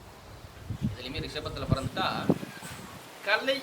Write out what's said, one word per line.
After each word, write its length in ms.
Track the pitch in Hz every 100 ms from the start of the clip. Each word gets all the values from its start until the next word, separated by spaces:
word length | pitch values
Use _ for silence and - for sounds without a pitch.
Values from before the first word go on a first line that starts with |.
| - - - - - - - -
இதுலயுமே 360 | - - 135 156 147
ரிஷபத்துல 400 | 151 151 143 131
பிறந்துட்டா 360 | 135 - 185 165 113 - - - - - - - - - - 202
கலை 280 | 220 262 269